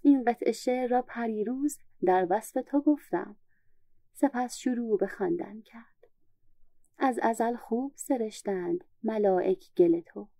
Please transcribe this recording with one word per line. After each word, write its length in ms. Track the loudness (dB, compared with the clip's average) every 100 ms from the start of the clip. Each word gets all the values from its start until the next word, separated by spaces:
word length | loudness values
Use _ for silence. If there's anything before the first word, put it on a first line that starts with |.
این 220 | 6 4
قطعه 280 | 4 0 -2
شعر 360 | -2 -2 0 2
را 140 | 0
پریروز 760 | -2 -6 -4 -2 -4 -2 -4 -4 -18 _
در 220 | 2 2 2
وصف 320 | 0 -2 -6 -2
تو 140 | 0
گفتم.» 560 | 2 0 0 -6 -6 -14 _ _ _ -20 _ -20 _
سپس 440 | -2 -2 0 -6 -4
شروع 420 | -4 -4 -2 0
به 80 | -2
خواندن 540 | -4 -4 -2 -6 -14
کرد. 240 | -20 -20 -20 _ _ _ _ _ _ _ -20 _ _ _
«از 200 | 0 2
ازل 340 | 0 0 -2 -2
خوب 360 | -4 -4 -4
سرشتند 920 | -10 -4 -2 -2 -6 -6 -4 -4 -6 -6 _
ملائک 720 | -6 0 2 2 2 -2 -4 2
گل 240 | 4 4
تو 280 | -2 -16 -18